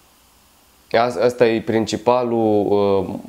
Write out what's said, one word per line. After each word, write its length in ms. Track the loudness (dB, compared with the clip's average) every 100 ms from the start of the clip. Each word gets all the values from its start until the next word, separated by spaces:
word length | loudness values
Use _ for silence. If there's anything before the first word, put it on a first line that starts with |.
| _ _ _ _ _ _ _ _ _
As-, 260 | 0 0 0
asta 300 | -2 2 2
e 140 | 2
principalul, 1080 | 0 -2 -2 -2 0 0 0 0 2 2 2
ă, 340 | 2 2 0 -2 -10